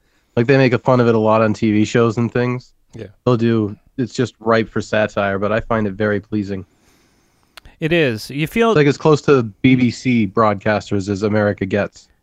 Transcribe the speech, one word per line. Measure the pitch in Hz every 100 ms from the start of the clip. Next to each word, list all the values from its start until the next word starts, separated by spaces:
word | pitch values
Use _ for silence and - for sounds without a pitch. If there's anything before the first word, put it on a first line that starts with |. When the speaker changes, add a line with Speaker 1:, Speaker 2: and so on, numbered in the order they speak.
| _ _ _ 120
Speaker 1:
Like, | 120
they | 135
make | 131
a | 120
fun | - 123
of | 117
it | 113
a |
lot | 110 110
on | 110
T | 104 110
V | 104 107
shows | 123 117 113
and | 117
things. | 123 123 123 - _ _
Speaker 2:
Yeah. | 110 101 _
Speaker 1:
They'll | 123 117
do, | 117 113 101 107 _ -
it's | 117
just | - 120 -
ripe | 110 113 107
for | 113
satire, | - 110 104 107 98 98
but | 101
I | 110
find | - 113 104
it |
very | 95 104 101
pleasing. | - 107 98 95 92 _ _ _ _ _ _ _ _ - - -
Speaker 2:
It | 160
is. | 170 139 110 -
You | 135 151
feel | 226 226
Speaker 1:
It's, | 156
like, | 147
as | -
close | 156 147
to | - 135
B | 113 - 131 127
B | 123
C | - 127 120 98
broadcasters | 117 107 101 110 107 - 101 95
as | 98
America | 107 107 104 98 95
gets. | 104 87 - _ _